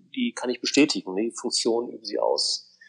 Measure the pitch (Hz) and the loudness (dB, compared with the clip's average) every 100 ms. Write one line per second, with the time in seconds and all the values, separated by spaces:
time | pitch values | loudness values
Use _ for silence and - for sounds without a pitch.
0 | _ 131 120 - 127 123 - 139 151 101 | _ -4 -2 -2 -4 -2 2 4 4 2
1 | 95 92 117 - 113 - 123 113 123 - | -4 -2 -2 -2 -4 0 2 0 -2 -8
2 | - 57 57 67 - - - _ | -8 0 2 2 0 -2 -8 _